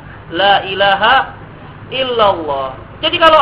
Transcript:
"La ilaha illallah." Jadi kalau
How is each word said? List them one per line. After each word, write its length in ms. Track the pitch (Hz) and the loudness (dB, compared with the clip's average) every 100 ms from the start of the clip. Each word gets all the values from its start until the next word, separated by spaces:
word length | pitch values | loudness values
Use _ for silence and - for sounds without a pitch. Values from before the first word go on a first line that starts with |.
| - - - | -20 -20 -10
"La 320 | 165 196 196 | 0 2 2
ilaha 720 | 190 190 202 190 214 269 285 - - - - - - | 0 0 0 2 2 2 0 -8 -20 -20 -20 -20 -10
illallah." 920 | 254 262 233 208 180 156 139 135 131 - - | -6 -4 2 2 0 -4 -6 -6 -10 -18 -8
Jadi 160 | 311 330 | -4 2
kalau 160 | 330 311 | 4 6